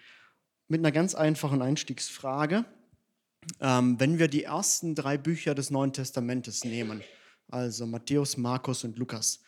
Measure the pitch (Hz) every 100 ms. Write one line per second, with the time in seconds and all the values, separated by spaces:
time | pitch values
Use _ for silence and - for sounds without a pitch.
0 | - - - _ _ _ - 160 160 143
1 | 185 - 156 151 147 135 127 139 - 127
2 | - - 135 135 151 196 233 - _ _
3 | _ _ _ _ - - 139 127 123 120
4 | 135 165 160 139 - 156 202 - 170 151
5 | 139 143 143 165 - 139 131 139 139 135
6 | 131 - 120 127 120 107 120 117 110 107
7 | 101 - - _ _ 123 123 110 117 113
8 | 117 143 139 - 120 127 - 127 117 110
9 | 123 113 - -